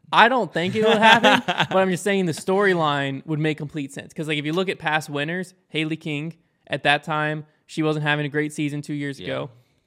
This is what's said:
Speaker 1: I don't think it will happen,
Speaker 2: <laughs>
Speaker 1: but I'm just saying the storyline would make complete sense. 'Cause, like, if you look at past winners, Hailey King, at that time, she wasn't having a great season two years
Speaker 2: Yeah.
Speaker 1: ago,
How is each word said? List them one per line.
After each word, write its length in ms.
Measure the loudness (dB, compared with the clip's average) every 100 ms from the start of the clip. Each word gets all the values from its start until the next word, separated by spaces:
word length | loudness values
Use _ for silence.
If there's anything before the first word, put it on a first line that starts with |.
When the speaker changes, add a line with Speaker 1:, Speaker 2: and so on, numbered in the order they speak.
| _
Speaker 1:
I 160 | 6 6
don't 240 | 4 0
think 240 | -2 -2 0
it 80 |
will 140 | 2 6
happen, 460 | 6 6 6 4 2
Speaker 2:
<laughs> 220 | -2 0
Speaker 1:
but 80 | 2
I'm 140 | 2
just 120 | 0
saying 220 | 0 0 0
the 60 |
storyline 960 | -2 -2 2 2 2 2 0 -2 -6 -6
would 100 | -2
make 180 | -2 -2
complete 340 | -6 -8 -10
sense. 180 | -12 -14
'Cause, 140 | -10 -4
like, 100 | -4
if 60 | -2
you 80 |
look 140 | -2 -2
at 100 | -4
past 300 | 0 0 -2
winners, 440 | -4 -4 -4 -8 _ _
Hailey 300 | -4 -4 -4
King, 380 | -6 -6 -8 -12 _ _ -10
at 160 | -2
that 200 | 0 0
time, 420 | 0 -2 -2 -4 -8 _ _
she 160 | -2
wasn't 200 | 0 0
having 220 | 0 0 0
a 40 |
great 220 | -2 -4
season 280 | -4 -4 -4
two 120 | -8 -8
years 240 | -6 -8
Speaker 2:
Yeah. 60 | -8
Speaker 1:
ago, 220 | -8 -8 -14 _ _